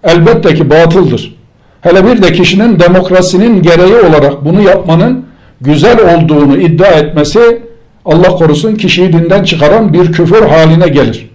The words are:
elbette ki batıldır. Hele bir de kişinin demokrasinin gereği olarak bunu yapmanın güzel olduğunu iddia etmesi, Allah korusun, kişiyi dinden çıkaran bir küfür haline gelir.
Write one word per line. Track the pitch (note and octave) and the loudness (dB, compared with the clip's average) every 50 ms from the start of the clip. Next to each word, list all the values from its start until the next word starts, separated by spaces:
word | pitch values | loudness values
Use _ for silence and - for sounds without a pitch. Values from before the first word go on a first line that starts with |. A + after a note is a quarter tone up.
| - | -2
elbette | D#3 E3+ F3 D#3+ D#3 D#3+ D#3+ - - - | -2 0 0 2 2 0 0 0 -2 0
ki | D#3+ D#3 C3 | 0 -2 0
batıldır. | D3 D#3+ E3+ E3 E3 G3 F3 D3 A#2 G#2+ - - - _ _ _ _ _ _ _ _ _ | 2 2 2 2 2 0 0 0 -4 -6 -10 -14 -20 _ _ _ _ _ _ _ _ _
Hele | - E3+ F3 F#3+ F#3+ | -2 0 0 2 2
bir | A#3 B3+ A3 | 2 0 0
de | F#3+ F3 | 0 0
kişinin | E3 F3+ F3+ - - G3 A3 A#3+ G#3 D#3+ | 0 0 -2 0 0 0 0 0 0 2
demokrasinin | F3 F3 F#3 F#3 F#3 - F#3 F#3 F3+ - - F3+ G#3+ A#3+ A3+ F#3 | 2 2 2 0 0 0 -2 0 0 0 -2 0 0 0 0 0
gereği | D#3+ E3+ E3+ E3+ F3+ F#3 A3 | 2 2 2 2 2 2 2
olarak | A#3+ G#3 E3+ D#3 D3 C#3 C#3 C#3 - C#3 | 2 2 2 2 2 0 -2 -2 -4 -4
bunu | D3+ F3+ G3+ | -2 0 0
yapmanın | G#3 F#3+ E3 - - D#3+ D#3+ E3 G3 B3 C4 B3+ - - - _ _ _ _ _ | 2 2 0 0 -2 -2 -2 0 0 -2 -2 -6 -8 -16 -20 _ _ _ _ _
güzel | A#2+ C#3 D3+ D3 F#3 A3 A#3+ A3+ G#3 F3 E3+ | -4 -2 -2 0 2 2 2 2 2 2 2
olduğunu | E3 D3 - D3+ D3 D3 C#3 C3+ | 0 0 0 0 0 0 0 0
iddia | - F#3 E3 - - F#3 G3 | 0 0 -2 0 0 0 2
etmesi, | E3+ D#3 D3 - E3 D3+ D3 D3 - G#3+ A#3+ A#3 A#3 A#3 - - - _ _ _ _ _ _ | 2 0 -2 -2 -4 -4 -4 -2 0 2 2 2 0 -2 -8 -18 -20 _ _ _ _ _ _
Allah | - D#3 E3 - F#3 | -2 0 2 2 0
korusun, | F3+ E3+ E3 D#3 - - - A3 G#3+ | 0 0 0 0 0 -2 -4 -6 -6
kişiyi | - - E3+ C#3 F3 F#3 F3+ D#3+ | -4 -4 -4 -2 -2 0 0 0
dinden | E3 E3 E3+ F#3+ G3+ F#3+ | -2 0 0 -2 -2 -2
çıkaran | - F3 D#3 D3 D3+ F#3+ A3+ A3 F#3+ - | -4 -4 -2 -2 0 0 0 0 0 0
bir | F3+ F3+ E3+ | 0 0 0
küfür | - - E3+ E3 F#3+ A3 | -2 -2 -2 0 2 0
haline | G#3+ D3+ D3+ E3 D#3+ D#3+ D#3+ E3 F3+ | 2 2 2 2 2 2 2 2 0
gelir. | E3 C3+ C#3+ B2+ A2+ - - - - - | 0 0 -2 -2 -2 -4 -10 -14 -20 -20